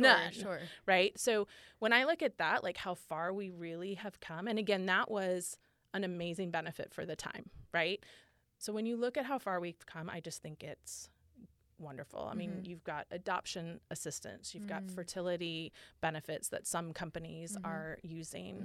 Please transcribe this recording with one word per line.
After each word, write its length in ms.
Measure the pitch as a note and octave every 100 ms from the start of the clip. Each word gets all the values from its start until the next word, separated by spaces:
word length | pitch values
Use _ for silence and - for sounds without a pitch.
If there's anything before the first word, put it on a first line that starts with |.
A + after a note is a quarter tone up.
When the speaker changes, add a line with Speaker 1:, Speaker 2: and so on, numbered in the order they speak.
Speaker 1:
none, 300 | C4 A3 -
Speaker 2:
sure. 280 | - G3 E3+ F3 -
Speaker 1:
right? 320 | - F#3 G3 -
So 280 | B3 G#3+ G3+ - - -
when 120 | A3
I 120 | A#3+
look 180 | C#4 E4
at 160 | C#4 -
that, 260 | D#3+ A3+
like, 140 | F3+ -
how 160 | F#3+
far 400 | F3 - D#3 E3+
we 160 | G3 F#3+
really 460 | F3 E3 E3+ F#3+
have 240 | F#3+ G3+ -
come, 280 | - D#3+ A3
and 120 | A3
again, 260 | G#3 F#3+
that 240 | F#3 F#3+ -
was 480 | G#3 F#3 F3+ - - _ _ _
an 80 | F#3+
amazing 480 | F#3 F3 F3 E3+ F3+
benefit 420 | E3 D#3+ - -
for 100 | -
the 100 | E3
time, 340 | D#3+ - - - - -
right? 300 | E3+ E3 G#3 - - - _ _ _
So 120 | -
when 140 | G#3+
you 100 | A3+
look 220 | A#3 B3 C#4+
at 80 |
how 140 | B3+ C4
far 200 | G3 F3+
we've 240 | F3 E3 -
come, 200 | E3 E3
I 120 | E3+
just 240 | D#3+ -
think 200 | D#3 D3+
it's 460 | D3 - - - - _ _ B3 - _ _ -
wonderful. 500 | D3+ C3+ C#3+ - D2+
I 40 |
mean, 160 | - F3
Speaker 2:
Mm-hmm. 140 | F#3 F3+
Speaker 1:
you've 140 | E3+
got 240 | - D3 -
adoption 680 | - G3 F3+ - F3+ E3 - -
assistance, 640 | D#3+ D3+ - - G2 -
you've 140 | G#3 G3+
got 160 | E3+
Speaker 2:
Mm. 80 | F#3+
Speaker 1:
fertility 800 | F#3 E3+ F#3+ F3+ F3 E3+ D#3+ D#3+ - - _
benefits 500 | D#3+ D#3 - D#3 -
that 180 | - -
some 260 | E3+ E3+
companies 600 | - E3 E3 E3 D#3+ E3
Speaker 2:
Mm-hmm. 100 | G3+
Speaker 1:
are 320 | E3+ D#3+ D#3+ -
using. 540 | D#3+ D#3+ D#3+ E3 - F#3+